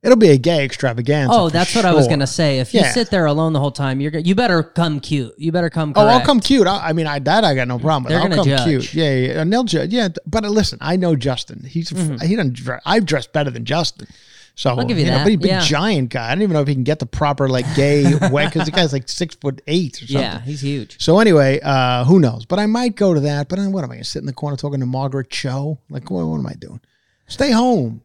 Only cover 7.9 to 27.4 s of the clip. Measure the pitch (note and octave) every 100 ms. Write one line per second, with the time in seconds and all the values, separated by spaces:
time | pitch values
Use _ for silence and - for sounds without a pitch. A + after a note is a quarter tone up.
7.9 | D3+ B2 E3 F#3+ F#3 D3+ C3+ E3 C3+ B2
8.9 | D#3 D3+ C3 B2+ D#3 D#3+ A3+ B3 D#3+ D3+
9.9 | A#3+ G3+ - - A3 G#3 G#3+ F#3+ B2 C#3+
10.9 | F#3 F3 D3 C3 B2 - - C3+ E3 E3
11.9 | F3+ D#3 B2 E3 A3 D3 B2 B2 B2+ -
12.9 | A3 E3 C#3+ - D3+ C#3+ A#2+ A2+ D3+ E3
13.9 | - - - - - - - C3+ B2 B2
14.9 | B2 D3 B2+ E3+ G3 F3+ F#3+ D#3 D3+ G#3
15.9 | E3+ B2 B2+ A2+ D#3+ G#3 D#3 C#3+ C3+ B2+
16.9 | D3+ B2+ - D3 C#3+ C3+ B2+ A#2+ C#3+ C#3+
17.9 | D3 C#3 D3+ C3+ C#3+ D#3 D#3+ D#3 F#3 E3
18.9 | C3+ A#2+ - F3 - C#3+ B2+ - E3+ D3+
19.9 | - A#2 C3+ A#2+ D2 A#2+ D3 C#3 C#3+ G#2+
20.9 | - - F3+ A3 D#3+ C3+ C#3+ C#3+ C3+ B2+
21.9 | B2 B2 F#3 C3+ A2+ A2+ F3+ G#3+ A3+ B3
22.9 | - G3 D#3+ C#3+ D3 C#3+ F#3 G3 G3 B2+
23.9 | A#2+ B2 C#3+ C#3 C3 D3 C#3 C#3+ C#3 B2+
24.9 | C3 C#3 C3+ B2+ - C#3 C3 D3 D3+ _
25.9 | C#3 - F#2 D#2+ D#2 C2 - - - _
26.9 | _ _ _ _ -